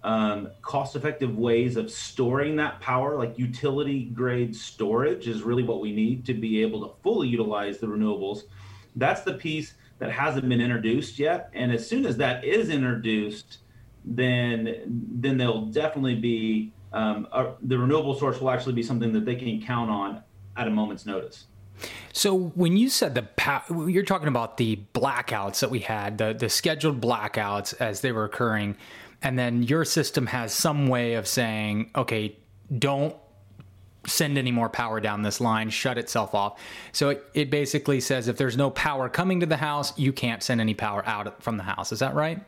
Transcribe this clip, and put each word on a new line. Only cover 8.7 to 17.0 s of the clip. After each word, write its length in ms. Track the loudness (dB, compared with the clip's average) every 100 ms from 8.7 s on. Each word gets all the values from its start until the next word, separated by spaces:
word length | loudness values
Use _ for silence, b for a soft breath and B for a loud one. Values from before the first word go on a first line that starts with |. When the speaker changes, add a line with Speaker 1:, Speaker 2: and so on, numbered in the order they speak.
| B B -2
Speaker 1:
That's 240 | 0 0
the 140 | -2 -4
piece 400 | -4 -4 -6 -14 b b
that 120 | -6
hasn't 380 | -2 0 0 2
been 100 | 2
introduced 600 | 2 0 2 0 -2 -2
yet, 300 | 0 0 -4
and 180 | -4 0
as 160 | 0 0
soon 180 | 0 0
as 120 | 2
that 260 | 0 0
is 260 | 2 2 2
introduced, 920 | 0 0 0 0 0 0 -8 -16 -20 b b b -16 -8
then, 760 | 0 2 4 2 0 -2 -4 -6 -6 -4 -2
then 160 | 0 2
there'll 300 | 2 0 0
definitely 480 | 0 0 0 0 0
be, 580 | 0 0 0 0 -2 -10 -10
um, 340 | -2